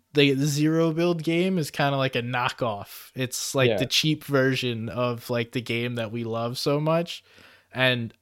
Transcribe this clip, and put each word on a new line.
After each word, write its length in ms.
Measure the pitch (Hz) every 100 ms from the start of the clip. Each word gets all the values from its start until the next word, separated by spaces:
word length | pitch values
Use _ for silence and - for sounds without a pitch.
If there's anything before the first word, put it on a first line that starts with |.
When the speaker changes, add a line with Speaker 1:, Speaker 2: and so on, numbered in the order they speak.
| _
Speaker 1:
the 220 | 147 143 135
zero 560 | 147 143 151 160 165
build 320 | 160 175 170
game 340 | 156 165 185 185
is 120 | 147
kinda 240 | - 143 139
like 200 | 131 123
a 80 |
knockoff. 880 | 120 123 127 - 120 101 95 - -
It's 400 | - 127 - -
like 160 | 139 123
Speaker 2:
Yeah. 80 | 104
Speaker 1:
the 80 | 123
cheap 380 | - 156 151
version 640 | - 139 131 127 127 117 113
of, 400 | - 123 117 -
like, 220 | 120 117
the 100 | 131
game 340 | 113 117 120 120
that 160 | 110
we 120 | 120
love 340 | 113 113 117 131
so 220 | 151 143
much. 440 | 151 165 170 - - - - - _
And 400 | 120 131 123 113 -